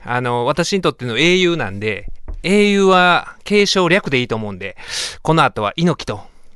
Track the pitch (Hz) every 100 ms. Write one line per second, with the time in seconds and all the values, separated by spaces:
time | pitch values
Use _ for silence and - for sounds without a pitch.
0 | - 123 127 120 120 147 170 202 170 139
1 | 123 113 165 185 180 165 107 98 107 95
2 | - - - - 165 202 208 202 190 185
3 | 180 165 - - - 208 202 202 175 185
4 | - 131 123 113 107 95 95 - - -
5 | - - - 160 143 - 104 - 175 151
6 | - 101 - - -